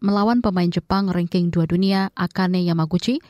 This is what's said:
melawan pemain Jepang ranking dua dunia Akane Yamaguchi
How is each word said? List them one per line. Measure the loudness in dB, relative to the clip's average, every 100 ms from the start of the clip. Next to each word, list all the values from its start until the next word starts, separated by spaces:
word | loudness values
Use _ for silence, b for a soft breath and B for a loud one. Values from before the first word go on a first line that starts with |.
melawan | -2 2 2 2
pemain | 0 0 0
Jepang | -2 -2 -2 0
ranking | -2 -2 0 0
dua | 0
dunia | 0 0 2 0 -2
Akane | -4 -6 -2 0 0
Yamaguchi | 0 0 0 -2 -2 -4 b